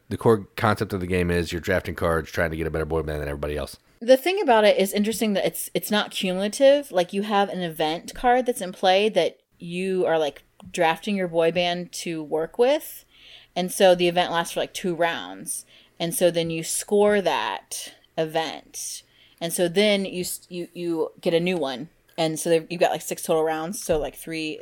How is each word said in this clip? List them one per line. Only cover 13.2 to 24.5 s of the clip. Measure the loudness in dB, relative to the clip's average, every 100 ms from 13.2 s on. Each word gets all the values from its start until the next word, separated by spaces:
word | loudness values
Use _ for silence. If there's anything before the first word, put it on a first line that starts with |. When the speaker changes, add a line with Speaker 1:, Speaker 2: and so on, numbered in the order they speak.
| -20 -20 -12 -6
Speaker 2:
And | -4
so | 4 6 6
the | 4
event | 2 0
lasts | 0 -2
for, | -4
like, | -6
two | -4 -4 0
rounds. | 0 -2 -8 -12 -12 -12 -14 -20 _ -6
And | -4 2
so | 2
then | 2 -2
you | -4
score | -6 -6 0 4 4 4
that | 2 0 -2 -6 -10 -12 -12 -18 _ -4
event. | -2 -2 -4 -8 -14 -12 -12 -12 -16 _ _ -10
And | -6
so | 0 0
then | 2 2 2 0
you | -6
s-, | -6 -8 -10
you, | -12 -10
you | -8 -4 -2 -4 -4
get | 0
a | 2
new | 2 0
one. | -2 -6 -10 _ _ -2
And | -2 0
so | 2
they've, | 2 0
you've | 0
got, | 0
like, | 0
six | -6 -6
total | 0 2
rounds. | 2 -2 -4 -6
So, | -2 -2
like, | -2 -8
three, | -10 -8 -6